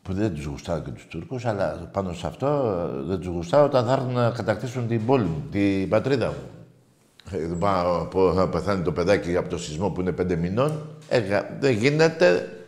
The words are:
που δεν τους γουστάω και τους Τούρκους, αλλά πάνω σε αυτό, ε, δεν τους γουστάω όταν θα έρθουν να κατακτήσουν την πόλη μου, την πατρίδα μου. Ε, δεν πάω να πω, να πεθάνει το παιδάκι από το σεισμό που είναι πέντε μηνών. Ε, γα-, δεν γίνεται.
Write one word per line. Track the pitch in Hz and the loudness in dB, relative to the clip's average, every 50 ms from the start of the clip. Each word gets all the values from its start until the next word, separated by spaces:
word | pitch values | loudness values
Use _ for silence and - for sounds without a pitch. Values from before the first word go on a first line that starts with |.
που | _ - | _ -4
δεν | 92 95 107 110 85 | -2 0 0 -2 -2
τους | 73 71 | -4 -6
γουστάω | 76 71 67 - - 85 76 | -8 -8 -8 -4 -4 -4 -4
και | - - | -4 -8
τους | 60 - - | -10 -12 -14
Τούρκους, | - - 82 82 - 135 123 117 | -12 -12 -12 -10 -8 -10 -6 -4
αλλά | 120 107 98 92 82 80 85 85 85 | -4 -2 0 -2 -2 -2 -6 -12 -6
πάνω | - 98 95 92 | -6 -4 -4 -4
σε | 82 71 - | -6 -6 -6
αυτό, | 78 - - 131 139 147 143 131 113 98 87 87 73 62 67 | -8 -6 -2 -2 0 0 2 0 0 0 0 -2 -4 -4 -6
ε, | |
δεν | 67 80 98 90 | -4 -4 -4 -4
τους | 78 | -4
γουστάω | 90 85 87 82 85 139 143 147 | -4 -4 -4 -4 2 4 4 4
όταν | 135 - 127 120 | 6 4 2 2
θα | 113 | 2
έρθουν | 131 135 131 123 | 0 0 0 -2
να | 123 123 120 117 | 0 2 0 0
κατακτήσουν | 117 120 113 - - - - 127 120 127 120 110 | 0 -2 -2 -2 -2 -2 -2 -6 -4 -4 -2 0
την | 117 117 107 | 0 0 2
πόλη | 117 139 135 107 | 4 4 4 4
μου, | 82 80 76 - - | 0 -2 -4 -6 -4
την | - 101 101 101 98 95 95 90 | 0 2 2 4 2 2 0 2
πατρίδα | 101 107 98 - 143 123 107 | 2 2 2 2 0 0 0
μου. | 80 73 - - - - - - - _ _ _ _ _ _ _ _ _ _ - - | -2 -4 -6 -12 -16 -18 -20 -20 -20 _ _ _ _ _ _ _ _ _ _ -16 -8
Ε, | 87 87 78 | -6 -4 -4
δεν | 85 87 85 | -4 -2 0
πάω | 92 101 98 92 87 90 87 85 | 0 2 2 2 2 2 0 0
να | 85 | -2
πω, | 85 - 92 95 90 | -2 2 4 4 6
να | 80 92 92 82 | 6 4 2 2
πεθάνει | - 85 82 98 101 95 | 0 -2 -2 0 -2 0
το | 82 87 | 0 -2
παιδάκι | 78 - 87 90 101 95 - 85 90 | 0 0 2 4 4 2 2 0 0
από | 87 80 - | 0 0 -2
το | 87 82 | -6 -6
σεισμό | - 73 76 76 98 95 | -6 -8 -6 -4 -4 -2
που | 82 90 | -2 -2
είναι | 90 90 | -2 -2
πέντε | 82 87 90 90 90 | 0 -2 0 0 0
μηνών. | 80 85 90 98 110 135 151 156 - - - - - - - | 0 0 -2 0 0 0 0 0 -4 -10 -12 -16 -18 -6 0
Ε, | - 127 | 0 0
γα-, | 107 95 101 98 - - - - | 0 2 0 -2 -2 -4 -6 -2
δεν | - 139 | 2 2
γίνεται. | 127 101 110 139 147 156 160 165 160 - 175 180 180 - - - - - - | 2 4 2 2 4 4 4 4 4 4 4 4 4 4 0 -4 -12 -16 -18